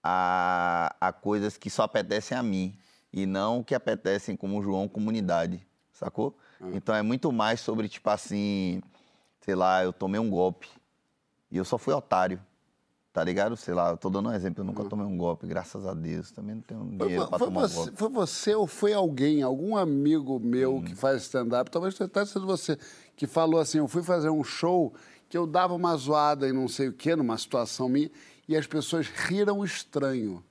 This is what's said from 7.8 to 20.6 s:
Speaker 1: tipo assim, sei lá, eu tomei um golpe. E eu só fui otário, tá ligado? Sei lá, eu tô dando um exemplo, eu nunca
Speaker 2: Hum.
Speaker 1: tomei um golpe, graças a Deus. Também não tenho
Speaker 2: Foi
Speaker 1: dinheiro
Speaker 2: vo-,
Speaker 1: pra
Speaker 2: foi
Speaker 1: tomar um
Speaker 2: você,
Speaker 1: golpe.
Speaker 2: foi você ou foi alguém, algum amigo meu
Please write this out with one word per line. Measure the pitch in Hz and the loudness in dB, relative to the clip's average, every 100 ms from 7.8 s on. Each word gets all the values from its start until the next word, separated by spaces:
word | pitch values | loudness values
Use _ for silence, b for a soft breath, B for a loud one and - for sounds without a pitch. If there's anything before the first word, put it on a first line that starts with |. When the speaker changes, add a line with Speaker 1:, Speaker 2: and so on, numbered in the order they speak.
| 104 | -4
Speaker 1:
tipo | - 107 | -4 0
assim, | 107 - 101 104 98 92 92 - b b b b _ | 0 -2 -2 0 0 0 -2 -8 b b b b _
sei | - 92 | -4 2
lá, | 92 92 | 4 4
eu | 92 | 2
tomei | - 95 104 | -2 -2 0
um | 113 | 0
golpe. | 90 92 87 - - _ _ _ _ _ _ _ | 2 0 0 -16 -20 _ _ _ _ _ _ _
E | 82 | -4
eu | 95 | -2
só | 120 | -2
fui | - | 0
otário, | 147 - 92 92 92 - _ _ _ _ _ _ | -2 2 2 2 0 -10 _ _ _ _ _ _
tá | - | -2
ligado? | 82 92 104 113 | 0 2 0 0
Sei | - | -2
lá, | 87 85 | 2 2
eu | 82 | 0
tô | 98 | -2
dando | 98 110 | 0 0
um | |
exemplo, | 107 90 87 | -2 -4 -4
eu | 95 | -6
nunca | 95 | -6
Speaker 2:
Hum. | 101 | -6
Speaker 1:
tomei | 104 101 | -6 -4
um | 90 | -2
golpe, | 87 85 87 | -2 -2 -6
graças | 85 87 101 98 | -6 -6 -10 -8
a | 80 | -6
Deus. | 80 82 - | -6 -6 -8
Também | - 104 110 | -12 -12 -12
não | |
tenho | - 113 101 101 | -12 -12 -10 -4
Speaker 2:
Foi | 98 | -2
Speaker 1:
dinheiro | 87 | -2
Speaker 2:
vo-, | - | -2
Speaker 1:
pra | 180 | -2
Speaker 2:
foi | 254 | 0
Speaker 1:
tomar | - | 0
um | 226 | 0
Speaker 2:
você, | 165 | -2
Speaker 1:
golpe. | 165 - | -8 -4
Speaker 2:
foi | 220 | -2
você | 254 175 - - 214 | 0 -2 -2 0 2
ou | 190 | 0
foi | - 208 | 0 0
alguém, | 208 180 131 143 151 | 2 0 2 2 4
algum | 131 135 185 220 | 2 -2 -2 0
amigo | 175 139 147 156 135 131 | 2 2 4 2 2 -2
meu | 117 123 | 0 2